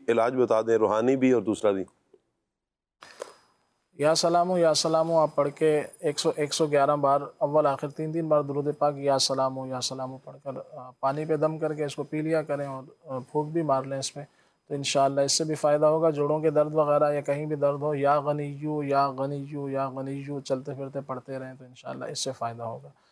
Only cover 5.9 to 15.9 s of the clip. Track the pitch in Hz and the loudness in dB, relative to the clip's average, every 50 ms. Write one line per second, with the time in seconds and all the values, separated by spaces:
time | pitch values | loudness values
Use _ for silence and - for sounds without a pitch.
5.9 | - - 185 151 143 - - 165 156 - 147 143 - - 165 147 147 143 139 143 | -8 -6 -4 -4 -2 0 0 -2 0 0 -2 -2 0 0 0 2 4 4 4 4
6.9 | 147 147 143 135 139 143 143 143 - - 160 143 147 156 151 143 139 135 - 143 | 2 2 2 2 2 2 0 -4 -6 -4 -2 0 2 2 2 2 0 -2 -4 -8
7.9 | 139 - 156 156 156 170 165 156 151 147 143 139 139 147 143 147 143 - 147 147 | -6 -6 -6 -4 -4 -4 0 2 2 2 2 0 -2 -4 -2 -4 -2 0 0 0
8.9 | 143 139 139 139 139 135 131 - 135 131 135 131 131 131 131 131 131 127 120 - | 0 0 0 0 2 2 2 0 0 0 -2 -2 -2 -6 -10 -8 -8 -6 -6 -6
9.9 | 131 131 131 127 131 131 - 147 139 135 - 143 127 104 - - - 143 123 127 | -8 -8 -10 -10 -12 -14 -18 -20 -20 -14 -12 -12 -10 -10 -12 -14 -16 -18 -18 -20
10.9 | 123 _ - 135 139 151 156 156 160 147 156 156 160 156 160 156 156 147 151 143 | -8 _ -2 -2 -2 -2 -2 -2 0 0 0 0 0 -2 -4 -4 -4 -4 -6 -6
11.9 | 135 - 139 135 - 151 156 160 160 156 151 151 143 143 143 139 135 131 127 - | -4 -6 -8 -6 -4 -4 -2 0 0 0 0 -2 -4 -4 -6 -6 -8 -10 -14 -16
12.9 | - _ - - 135 127 123 - - 151 151 151 160 170 160 147 135 131 131 135 | -20 _ -14 -10 -10 -10 -8 -6 -4 -4 -2 -2 -2 -2 0 0 0 0 -2 -4
13.9 | 135 135 131 - - 147 147 - _ _ _ _ _ _ _ - 147 143 139 127 | -6 -6 -6 -8 -10 -12 -16 -18 _ _ _ _ _ _ _ -8 -8 -6 -4 0
14.9 | - 143 139 139 139 139 139 139 - - 160 156 156 143 - 147 147 151 156 151 | 2 2 2 2 2 2 2 2 2 0 0 -2 -2 0 2 2 4 4 4 4